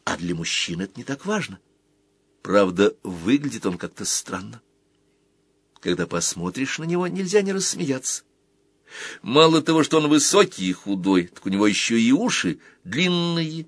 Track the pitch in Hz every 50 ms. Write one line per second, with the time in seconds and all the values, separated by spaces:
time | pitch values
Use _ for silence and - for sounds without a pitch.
0 | - - 85 78 85 90 87 80 82 - - - - - 87 82 95 98 - -
1 | 113 - 139 139 - 185 214 208 165 98 95 92 _ _ _ _ _ _ _ _
2 | _ _ _ _ _ _ _ _ - 92 92 104 101 92 87 87 101 107 - _
3 | - 101 92 85 82 101 131 147 147 139 113 110 - 101 90 85 - 85 - -
4 | 104 - - - - - 95 90 95 110 113 117 _ _ _ _ _ _ _ _
5 | _ _ _ _ _ _ _ _ _ _ _ _ _ _ _ _ - - 90 87
6 | 85 82 - 85 85 - - 92 85 92 90 131 135 135 - - 156 165 175 175
7 | 180 180 180 185 196 180 196 208 196 196 190 190 185 - - - 175 139 131 131
8 | - - - - - _ _ _ _ _ _ _ _ _ _ _ _ _ - -
9 | - - - - - - 123 147 160 160 160 160 - - 160 160 147 - 165 156
10 | 151 147 151 151 139 - - 202 202 - - - 95 92 90 - - 101 101 95
11 | 87 95 95 92 87 87 - - - 98 95 98 107 107 98 - - - 117 113
12 | 113 117 135 165 233 247 - - - 95 151 - _ - _ _ - - - 160
13 | 185 180 180 175 170 170 170 165 165 156 156 165 165